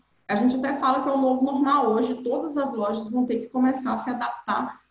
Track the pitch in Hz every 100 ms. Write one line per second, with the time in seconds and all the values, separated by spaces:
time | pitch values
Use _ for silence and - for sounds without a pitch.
0 | _ _ - 202 247 254 269 - 269 269
1 | 277 269 262 254 277 262 277 285 233 220
2 | 247 - 240 285 311 294 262 226 208 220
3 | 220 247 247 226 - 262 254 262 262 220
4 | - 240 240 - - 208 254 - -